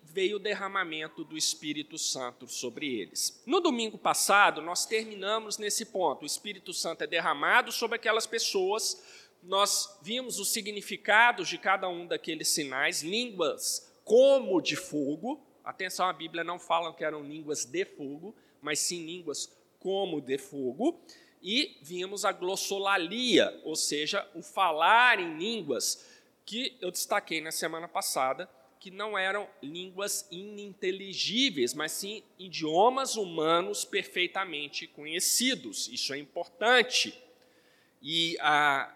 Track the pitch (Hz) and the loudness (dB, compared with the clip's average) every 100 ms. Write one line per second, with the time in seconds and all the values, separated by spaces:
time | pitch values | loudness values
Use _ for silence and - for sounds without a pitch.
0 | 151 165 190 208 202 190 196 196 175 156 | -10 -2 0 0 -4 -4 -2 -2 -2 -4
1 | 156 - 151 156 - - 156 147 147 160 | -8 -10 -12 -4 -2 -2 -4 -6 -6 -6
2 | - 139 123 123 123 - 123 113 147 113 | -4 -4 -6 -10 -12 -8 -8 -6 -4 -4
3 | 87 - - - - 339 339 240 220 208 | -4 -4 -6 -6 -2 2 2 0 -2 -2
4 | - - - 202 185 156 160 175 - 220 | 0 2 4 8 6 4 -4 -4 -2 -2
5 | 220 202 196 220 214 202 208 - 226 196 | -4 -6 -4 -2 -4 -6 -4 -4 -4 0
6 | 165 127 147 - 208 190 - 170 175 160 | 0 0 -4 -8 -8 -12 -10 -6 -6 -4
7 | 151 165 165 143 160 220 226 - 233 226 | -2 0 2 2 4 4 4 0 -2 -2
8 | 233 220 - 233 - 196 185 214 - - | 0 0 0 -2 -2 0 0 0 -2 -4
9 | - - - _ 175 196 196 - - - | -10 -20 -20 _ -2 2 4 2 -2 -8
10 | 160 247 247 202 196 233 202 208 - 196 | -6 -4 -4 -4 -2 -2 -4 -8 -8 -4
11 | - 214 240 240 170 175 196 196 190 170 | 4 6 6 4 -2 -2 0 0 0 -6
12 | 175 160 - 160 160 - 143 131 156 165 | -4 -6 -4 -4 -2 -2 -2 0 0 0
13 | 151 220 247 190 151 - - - - _ | -2 -2 -2 0 0 0 -4 -6 -8 _
14 | - 226 269 269 214 180 - 147 - 147 | 6 8 10 8 4 2 2 -2 -4 -2
15 | 139 156 220 302 - _ - - 185 190 | -2 -2 -6 -8 -12 _ -14 -8 -6 0
16 | 185 156 160 170 165 175 - 165 170 156 | 0 0 -6 -4 -4 -6 0 0 0 -4
17 | 156 151 143 156 151 143 123 165 190 - | -4 -4 -8 -10 -6 -6 -4 -4 -4 -6
18 | 139 147 190 - _ _ 147 151 - 175 | -10 -10 -14 -16 _ _ -4 -2 -2 -4
19 | 160 180 160 135 - _ _ _ 185 196 | -6 -10 -8 -8 -10 _ _ _ -4 -2
20 | 190 151 127 139 - 143 127 135 285 - | 0 -4 -2 -4 -4 -6 -4 0 0 -2
21 | - - - _ 185 240 294 - 143 180 | -8 -20 -20 _ -4 -2 -2 -6 -10 -8
22 | 185 202 202 185 180 190 - 196 196 196 | -6 -2 -2 0 -2 -2 -2 -2 2 2
23 | 170 226 254 156 98 - - 156 - 147 | 0 -2 4 6 6 0 -6 -4 -2 -2
24 | 151 196 - 165 - - 185 156 170 226 | -2 -2 -4 -10 -8 0 2 4 6 8
25 | 247 220 170 156 202 226 147 110 - - | 8 6 0 -4 -4 -4 -2 -2 -2 -4
26 | - - _ _ - 220 262 - 180 - | -10 -20 _ _ -10 -6 -6 -6 -6 -4
27 | - 208 - 160 160 - 165 160 170 190 | -2 -2 0 -4 -4 -4 -4 -4 -6 -4
28 | 190 151 131 135 185 _ _ _ - 190 | -2 2 2 0 -6 _ _ _ -16 -8
29 | 214 202 190 202 190 - 135 175 185 180 | -4 0 0 0 -4 -10 -10 -10 -10 -6
30 | 202 - - 170 208 208 202 185 185 190 | -4 -4 -6 -12 -12 -12 -14 -6 -4 -4
31 | 196 156 151 220 269 156 120 147 151 - | -6 -4 0 2 2 2 0 0 -6 -6
32 | 196 214 - - 185 151 156 165 226 262 | -8 -10 -14 -18 -14 -6 0 6 6 4
33 | 262 220 185 165 156 170 196 202 - 196 | 0 -2 -2 0 2 4 2 -4 -4 -4
34 | 180 185 175 190 190 147 143 - 165 - | -4 -2 -2 -2 -6 -6 -8 -10 -12 -14
35 | 151 160 - - 247 240 110 95 - 120 | -8 -2 0 2 2 0 -4 -8 -8 -6
36 | - 139 147 175 170 - 220 247 247 - | -6 -6 -8 -8 -10 0 4 6 6 2
37 | 160 - - _ _ _ _ _ _ _ | 0 -4 -18 _ _ _ _ _ _ _
38 | 139 165 165 165 147 147 147 139 - | -4 0 0 0 2 4 4 4 -2